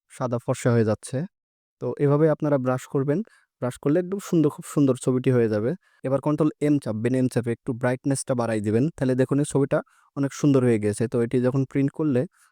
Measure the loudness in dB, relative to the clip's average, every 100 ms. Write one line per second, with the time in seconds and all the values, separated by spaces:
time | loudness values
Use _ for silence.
0 | _ -8 -4 -4 -4 -2 2 2 2 -2
1 | -4 -8 -8 _ _ _ _ _ -8 -2
2 | 2 4 2 2 0 0 0 -2 -2 -2
3 | 0 -2 -4 _ _ _ -8 -4 -2 0
4 | -2 -8 0 2 2 0 -4 2 2 2
5 | -2 0 2 2 2 0 -2 -6 _ _
6 | -4 -2 0 0 0 0 0 0 -2 -4
7 | -2 0 0 0 -2 -4 -6 -4 -2 -2
8 | -2 -2 -2 -2 -2 -2 0 2 0 0
9 | 0 0 2 0 0 0 0 -2 -4 _
10 | _ -4 -4 0 2 4 4 2 0 -2
11 | -2 -2 0 0 0 0 -2 0 -2 -2
12 | 0 0 -2 _ _